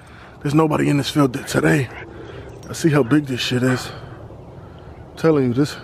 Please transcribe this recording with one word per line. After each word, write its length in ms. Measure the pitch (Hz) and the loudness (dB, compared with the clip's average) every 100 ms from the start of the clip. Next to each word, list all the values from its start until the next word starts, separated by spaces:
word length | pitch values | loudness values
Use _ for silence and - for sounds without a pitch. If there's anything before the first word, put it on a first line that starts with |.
| - - - - | -20 -20 -20 -8
there's 120 | 143 | 0
nobody 360 | 147 160 139 139 | 4 4 2 2
in 80 | 143 | 2
this 120 | 131 | 0
field 240 | - 139 | 2 2
th-, 180 | 117 - | 2 -4
today. 380 | - 160 156 123 - - - - - - - - | 0 2 2 0 -6 -16 -16 -16 -16 -16 -16 -14
I 40 | |
see 160 | - 170 | -2 2
how 140 | 147 | 4
big 220 | 117 147 143 | 4 2 2
this 160 | 123 | -4
shit 220 | - 123 | -2 0
is. 260 | 127 123 - | 0 0 -4
I'm 1300 | - - - - - - - - - - - - - | -12 -16 -16 -18 -18 -18 -18 -20 -20 -20 -18 -18 -2
telling 280 | 165 156 127 | 2 4 4
you, 80 | |
this, 220 | 120 147 - | 2 0 -2